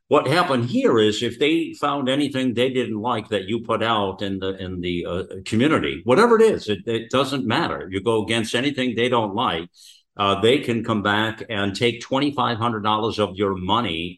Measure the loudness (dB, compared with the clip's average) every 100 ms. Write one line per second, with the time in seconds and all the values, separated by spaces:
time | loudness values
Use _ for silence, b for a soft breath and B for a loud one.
0 | _ 2 4 2 2 0 0 2 4 4
1 | 4 2 -4 0 0 2 -2 -4 -2 -2
2 | 0 0 0 -2 -2 0 0 0 -2 -4
3 | -2 -4 -2 -4 -2 -6 -2 -2 0 0
4 | 0 -4 -6 -4 -6 -6 -8 -6 -4 -4
5 | -4 -6 -6 -10 -4 2 2 2 0 -4
6 | 2 4 6 6 4 2 -2 -4 -4 -6
7 | -2 0 0 -2 0 0 0 -4 -6 -4
8 | 0 0 0 -2 0 -2 -2 -2 -2 0
9 | 2 2 0 -2 -2 -2 -6 B B B
10 | B -2 0 4 4 4 2 -2 0 0
11 | 2 0 0 -4 -6 -2 -2 0 0 -2
12 | -2 0 0 0 -2 0 -2 -2 0 0
13 | 0 0 -2 0 -2 0 0 0 0 -4
14 | -6